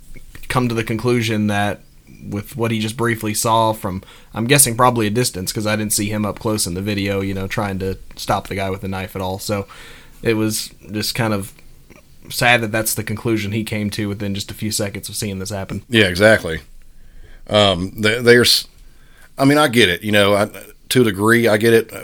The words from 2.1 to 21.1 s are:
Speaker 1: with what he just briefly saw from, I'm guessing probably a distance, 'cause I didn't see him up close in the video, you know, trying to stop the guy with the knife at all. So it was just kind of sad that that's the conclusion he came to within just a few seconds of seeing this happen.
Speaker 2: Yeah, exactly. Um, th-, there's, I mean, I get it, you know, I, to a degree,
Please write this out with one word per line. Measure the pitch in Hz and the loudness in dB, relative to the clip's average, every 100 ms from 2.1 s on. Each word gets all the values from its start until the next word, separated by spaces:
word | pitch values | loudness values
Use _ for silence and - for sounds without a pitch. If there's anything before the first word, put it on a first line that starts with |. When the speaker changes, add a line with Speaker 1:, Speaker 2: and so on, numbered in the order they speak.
| - 85 | -18 -10
Speaker 1:
with | 101 107 135 | -8 -8 -4
what | 113 | -2
he | 113 | -2
just | 107 117 | -4 -2
briefly | 117 113 110 | -2 -2 -4
saw | 107 117 110 113 | -2 2 2 2
from, | 110 104 92 - - - | 0 -4 -6 -10 -20 -12
I'm | 107 113 | -4 2
guessing | 143 123 113 | 2 2 4
probably | 127 117 104 | 4 4 0
a | |
distance, | 110 123 - 92 | 0 -2 -4 -6
'cause | 117 104 | -4 -2
I | 107 | -2
didn't | 107 | -2
see | - 104 | -2 -2
him | 107 | -2
up | 104 - | -4 -4
close | 117 107 95 | -2 -2 -2
in | |
the | 87 | -4
video, | 101 101 98 98 | -4 -2 -2 -2
you | 98 | -2
know, | 95 95 | -4 -4
trying | - 101 95 | -4 -4 -4
to | 95 92 - - | -6 -6 -12 -8
stop | - 104 - | -2 -2 -2
the | |
guy | 95 98 | -6 -4
with | 95 | -4
the | 95 | -6
knife | 95 95 95 | -8 -8 -6
at | |
all. | 92 98 | -6 -6
So | - 101 98 - - - - - | -4 -6 -6 -14 -20 -20 -20 -6
it | 117 | -2
was | 110 110 107 - - - | 0 0 -2 -8 -14 -10
just | 104 104 | -6 -4
kind | - 110 | -2 -2
of | 104 98 - - - - - _ - - | -2 -6 -14 -20 -20 -20 -20 _ -20 -12
sad | - 123 120 | 0 4 4
that | 110 | 2
that's | 110 107 | -2 -2
the | - | -4
conclusion | 104 104 120 110 101 | -4 -4 -2 -2 -2
he | 110 | -4
came | 107 110 104 | -4 -4 -4
to | 107 104 | -4 -4
within | 101 101 | -4 -6
just | 98 - | -6 -8
a | |
few | - 107 | -8 -6
seconds | 101 101 98 - | -4 -6 -8 -10
of | 101 | -8
seeing | 107 95 | -6 -6
this | 92 | -8
happen. | 101 98 101 - | -8 -8 -10 0
Speaker 2:
Yeah, | 117 98 | 4 4
exactly. | 87 107 107 87 - - - - - - - - - - | 6 6 6 2 -6 -10 -20 -20 -20 -20 -20 -20 -18 0
Um, | 107 101 90 95 113 | 2 4 2 -4 -2
th-, | 107 120 | 0 2
there's, | 117 120 113 - - - - - - - - - | 6 6 6 2 -2 -16 -20 -20 -20 -20 -12 0
I | |
mean, | 135 147 | 2 4
I | 151 | 4
get | 117 98 | 4 2
it, | 87 | 2
you | 107 | 2
know, | 104 101 | 4 4
I, | 101 110 98 - - - | 2 0 -6 -18 -16 -2
to | 127 | 2
a | |
degree, | 113 | 2